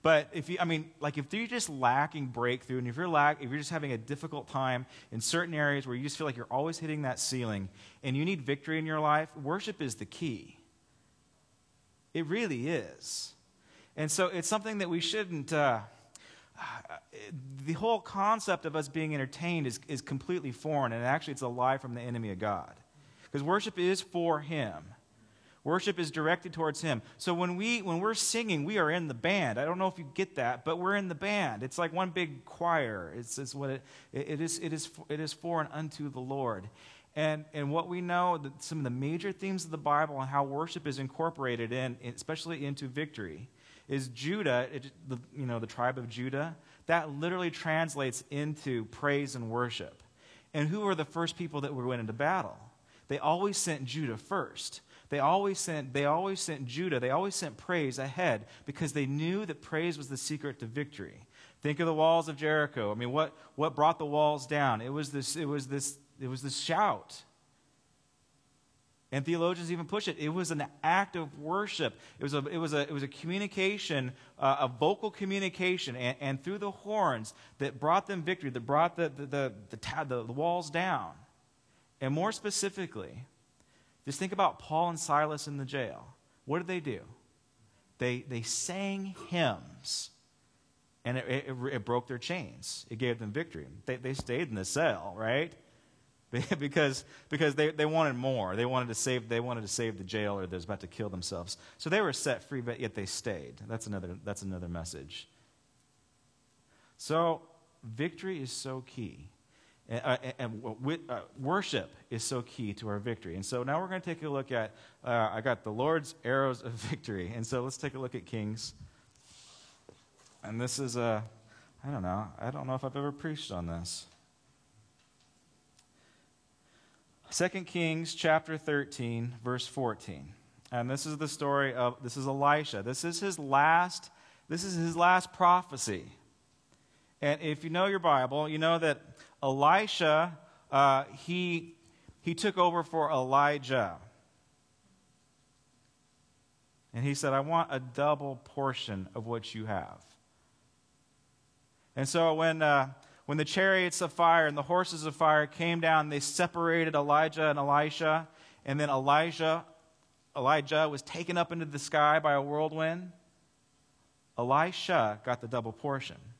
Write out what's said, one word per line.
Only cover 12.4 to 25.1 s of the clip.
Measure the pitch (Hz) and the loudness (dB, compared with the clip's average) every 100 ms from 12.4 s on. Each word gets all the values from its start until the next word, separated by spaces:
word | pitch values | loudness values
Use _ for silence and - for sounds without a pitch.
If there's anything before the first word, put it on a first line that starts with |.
| 220 127 135 | 0 -2 0
is. | 160 87 64 - - - - _ _ _ - - - | -2 -4 -12 -10 -8 -10 -14 _ _ _ -20 -14 -6
And | 151 | -2
so | 147 180 | 2 2
it's | 185 160 | 0 0
something | 214 214 208 | -2 -2 -4
that | 180 | 0
we | 170 | 0
shouldn't, | 170 214 196 160 139 | 0 -2 -2 -4 0
uh, | 156 143 113 104 - - - - - - - - 135 - - _ - 143 156 131 135 139 | 4 4 4 -4 -18 -20 -20 -20 -20 -20 -14 -12 -10 -12 -16 _ -18 -14 -14 -14 -10 -4
the | |
whole | 160 226 220 | -2 0 0
concept | - 196 202 226 - 175 160 | -2 0 2 2 2 -2 0
of | 156 | -2
us | 139 | -2
being | 156 156 147 | -2 -2 -2
entertained | 131 - 170 170 135 | -4 -4 -2 0 -2
is, | 113 - | -6 -8
is | 135 | -8
completely | - 135 - 180 139 | -4 -6 -2 -4 -4
foreign, | 117 156 151 127 | -6 -2 0 0
and | 117 120 | 0 0
actually | 147 - | 0 -2
it's | 135 | -6
a | 127 | -4
lie | 123 127 135 | 2 2 2
from | 127 | -2
the | 120 | -8
enemy | 120 120 110 | -6 -4 -4
of | 92 | -2
God. | 107 92 - - _ _ - - - | -2 -2 -6 -18 _ _ -20 -20 -6
'Cause | 143 | -4
worship | 143 196 208 180 | 2 0 0 0
is | 180 190 | 0 0
for | - 175 170 151 | -2 0 2 0
him. | 147 156 113 78 82 - _ | 0 -4 -4 -6 -14 -20 _